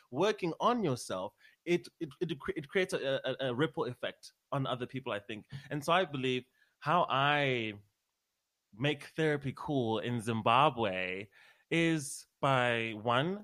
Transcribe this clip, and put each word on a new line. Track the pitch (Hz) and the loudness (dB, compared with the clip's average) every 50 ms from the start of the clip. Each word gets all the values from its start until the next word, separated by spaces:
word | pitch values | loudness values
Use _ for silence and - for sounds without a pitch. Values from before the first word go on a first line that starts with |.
| _ - | _ -6
working | 123 131 185 214 214 - 185 165 156 - | -2 2 2 2 2 2 0 -2 0 2
on | 160 214 240 240 | 2 2 2 2
yourself, | 208 156 123 - - - 101 92 92 104 - _ - - _ _ - | 2 0 0 0 -2 -4 -4 -4 -4 -6 -8 _ -20 -20 _ _ -2
it, | 165 175 175 175 - _ - | 0 0 0 0 -4 _ -10
it, | 170 147 - - | -10 -8 -6 -4
it, | 180 156 165 135 | -4 -4 -4 -6
cre-, | - - - | -6 -6 -6
it | 165 143 - | -6 -6 -2
creates | - 196 180 185 - | 0 0 0 0 -2
a, | 147 120 135 135 131 - | -2 -2 0 -2 -2 -2
a, | 131 127 - 139 131 | -4 -4 -2 -2 -2
a | 120 | 0
ripple | 117 156 156 - - 117 | 0 0 0 0 -2 -4
effect | 123 123 - - 98 - _ - - _ _ _ - 135 | -4 -4 -6 -8 -8 -8 _ -18 -20 _ _ _ -4 -4
on | 139 135 | -2 -2
other | - 127 120 123 | -2 -2 -4 -4
people, | - - 131 131 123 | -6 -8 -8 -6 -4
I | 104 101 | -4 -4
think. | - - 110 104 - - 135 139 - - | -6 -8 -10 -10 -12 -14 -16 -14 -10 -8
And | - 151 139 | -8 -4 0
so | 170 | 2
I | 170 185 190 | 2 2 2
believe | 147 143 139 127 131 127 127 123 _ _ _ _ _ _ - | 0 -2 -2 0 0 0 0 -4 _ _ _ _ _ _ -6
how | - 143 160 175 160 - | -2 2 2 2 2 2
I | 123 135 139 143 147 147 143 135 127 120 113 110 101 104 - _ _ _ _ _ _ _ _ _ _ _ _ _ _ _ _ _ - | 2 2 4 4 4 4 2 2 2 0 -2 -4 -6 -10 -14 _ _ _ _ _ _ _ _ _ _ _ _ _ _ _ _ _ -8
make | 101 131 147 151 143 - - - | -4 -2 -2 -2 -4 -8 -10 -4
therapy | - 160 156 147 143 139 135 - | 0 0 0 0 0 -2 -6 -8
cool | - - - 151 135 120 110 110 107 | -6 -4 -2 0 0 2 2 0 0
in | 80 120 120 120 | -2 -2 -4 -2
Zimbabwe | 101 117 113 113 104 120 117 127 143 156 127 117 113 98 92 92 92 90 92 98 104 - _ - - - - _ _ - | -2 -2 -2 2 4 6 6 8 6 6 4 2 0 0 0 -2 -2 -4 -4 -6 -8 -12 _ -20 -20 -20 -20 _ _ -2
is | 156 165 165 165 165 156 139 - - - - _ _ - | 0 2 2 2 2 0 -2 -6 -10 -12 -16 _ _ 0
by, | - 139 135 127 123 120 117 117 113 113 110 107 | 2 4 4 4 4 4 2 0 -2 -4 -6 -4
one, | 104 120 120 127 143 175 196 208 | 0 2 2 4 2 2 -2 -4